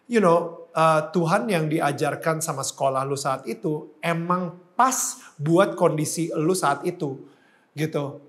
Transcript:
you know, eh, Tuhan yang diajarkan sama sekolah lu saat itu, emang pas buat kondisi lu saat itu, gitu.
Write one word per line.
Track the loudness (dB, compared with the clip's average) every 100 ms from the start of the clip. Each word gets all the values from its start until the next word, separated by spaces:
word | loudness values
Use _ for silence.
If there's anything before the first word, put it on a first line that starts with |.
you | -2 4
know, | 6 4 2 -10 -6
eh, | 2 4 4 2
Tuhan | -2 2 0 2
yang | 0 0
diajarkan | 0 -2 0 -4 -2 -2 -2
sama | -4 -4
sekolah | -8 -2 0 0
lu | -2
saat | -4 -4 -4
itu, | -6 -6 -4 -6 -8 -6
emang | -4 -2 0 -2 -2 -10 _
pas | 2 2 2 -4 -8 -18
buat | -4 2 4 4
kondisi | 4 2 2 -2 -4 -4
lu | 0 0
saat | 2 0 0
itu, | -4 -6 -8 -8 -16 _ _ _ _
gitu. | -6 -4 -4 -6 -10